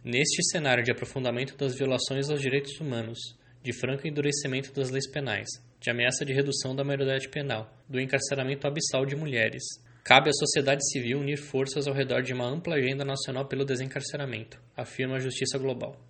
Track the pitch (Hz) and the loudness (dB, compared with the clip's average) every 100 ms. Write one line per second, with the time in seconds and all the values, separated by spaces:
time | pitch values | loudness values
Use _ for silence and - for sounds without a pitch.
0 | 123 120 156 - 170 180 147 120 120 117 | 2 4 4 4 0 2 4 4 4 0
1 | 120 135 123 120 135 - 139 127 135 127 | -2 -2 0 0 -2 -2 -2 0 2 2
2 | - 135 139 147 135 139 139 - 156 117 | 0 -2 0 0 2 0 0 -6 -4 -4
3 | 113 117 - - - - 131 117 123 139 | -4 -8 -12 -16 -20 -10 -8 -2 -2 -2
4 | 160 147 143 143 139 131 135 139 131 131 | -2 0 0 0 -2 -2 -4 -4 -2 -2
5 | 131 151 135 104 107 - - _ - 120 | -2 -4 -2 -2 -4 -12 -16 _ -2 2
6 | 123 127 143 135 139 - 131 135 139 139 | 2 2 0 2 2 0 -2 -2 -2 0
7 | 135 135 - 151 143 110 110 - - 127 | 2 0 -2 -4 -2 -4 -4 -16 -4 -2
8 | 131 135 - 135 131 139 143 151 - 131 | 2 2 2 0 0 0 0 0 0 2
9 | 139 139 156 120 110 127 - - - - | 2 -2 -2 2 2 0 -10 -12 -18 -16
10 | - 127 147 143 147 160 135 143 - 139 | 6 6 6 2 2 2 2 2 0 -2
11 | 120 135 143 143 - 131 139 151 143 139 | 0 0 0 -4 -2 -2 0 -2 0 0
12 | 131 123 127 127 123 151 175 151 127 135 | 2 0 0 -2 -2 -2 0 2 2 0
13 | 139 135 - 127 139 131 139 127 135 143 | -2 -2 -2 -4 -2 -2 0 0 -2 -6
14 | 139 147 139 113 113 - - - 120 - | -6 -6 -6 -6 -10 -16 -16 -10 -8 -4
15 | 131 131 131 123 127 139 131 120 110 - | -2 0 -2 -2 -2 0 -2 -2 -6 -10